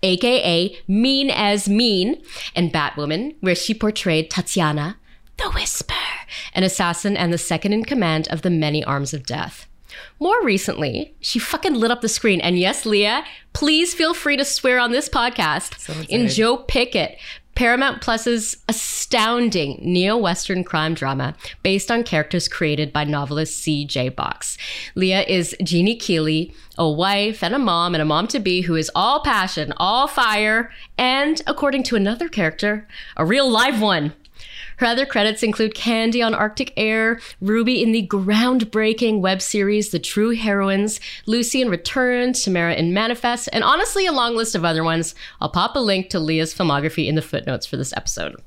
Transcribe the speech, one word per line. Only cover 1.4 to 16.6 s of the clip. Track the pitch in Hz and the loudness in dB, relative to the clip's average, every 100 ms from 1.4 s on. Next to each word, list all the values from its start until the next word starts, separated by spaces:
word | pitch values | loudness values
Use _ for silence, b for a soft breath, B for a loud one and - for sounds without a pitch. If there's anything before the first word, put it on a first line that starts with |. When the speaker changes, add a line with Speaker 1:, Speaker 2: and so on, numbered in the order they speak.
| 208 208 202 | 2 2 2
Speaker 1:
Mean, | 202 240 196 190 339 B B B | 2 4 2 0 -2 B B B
and | - 175 | -2 0
Batwoman, | 165 143 - 147 160 262 311 | 0 -2 -2 -4 -2 -4 -4
where | 185 175 | 0 0
she | - | 0
portrayed | 220 214 214 - 156 160 | 0 0 0 0 0 0
Tatiana, | - 175 - 160 147 151 214 b b b - | -4 -2 0 2 0 -4 -8 b b b -8
the | - | -2
Whisper, | - - - - - - - - B B | -2 -2 -6 -6 -6 -6 -10 -12 B B
an | - | 0
assassin | 185 185 180 170 208 202 | 0 2 -2 0 -2 0
and | 175 | 0
the | 170 | 0
second | - 214 202 | 0 -2 2
in | 208 | 0
command | 226 269 175 156 156 | 0 0 2 0 -2
of | 160 | -2
the | 185 | 0
Many | 170 151 151 | 2 2 0
Arms | - 139 139 | 0 -2 -2
of | 151 127 | -6 -6
Death. | 120 - - - - - B B B | -6 -6 -10 -20 -20 -20 B B B
More | 311 466 | 2 2
recently, | 339 196 - - 143 117 302 - | 4 2 0 -2 -2 -4 -6 -8
she | - 240 | -4 -2
fucking | - 320 381 | -2 -2 0
lit | 262 226 | 2 2
up | 240 | 2
the | 220 | 0
screen. | - 226 185 | 0 2 2
And | 170 180 | 2 2
yes, | 185 - 226 | 2 0 0
Leah, | 208 208 247 - B B | 2 2 0 -4 B B
please | - 294 311 349 | -2 2 4 2
feel | - 320 | 2 0
free | 330 294 247 | 0 0 0
to | |
swear | 277 - 262 247 | 0 0 2 2
on | 240 | 2
this | 240 294 | 0 0
podcast | 294 240 240 165 151 - - | 0 0 0 0 0 -4 -12
Speaker 2:
So | - | -10
excited. | 156 160 | -10 -4
Speaker 1:
in | 220 233 | 0 2
Joe | 180 220 | 4 4
Pickett, | 247 | 2